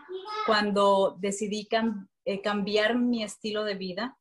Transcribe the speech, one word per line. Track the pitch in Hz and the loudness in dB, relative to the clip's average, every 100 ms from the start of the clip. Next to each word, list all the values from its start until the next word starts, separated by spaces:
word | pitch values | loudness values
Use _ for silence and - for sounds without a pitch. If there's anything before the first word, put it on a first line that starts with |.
| - - 427 427 427 | -14 -14 -8 -4 2
cuando | 214 208 202 196 196 196 165 | 2 2 4 6 6 4 0
decidí | 202 196 208 214 208 | -4 -4 -4 -4 -2
cam-, | 226 226 202 - _ | 0 0 -2 -10 _
eh, | - 196 | -6 -4
cambiar | 208 208 202 208 214 247 | -2 -2 0 2 2 2
mi | 240 233 | 2 0
estilo | 208 - 214 208 | -4 -6 -4 -2
de | 214 | -4
vida | 190 185 175 254 - | -4 -6 -6 -8 -10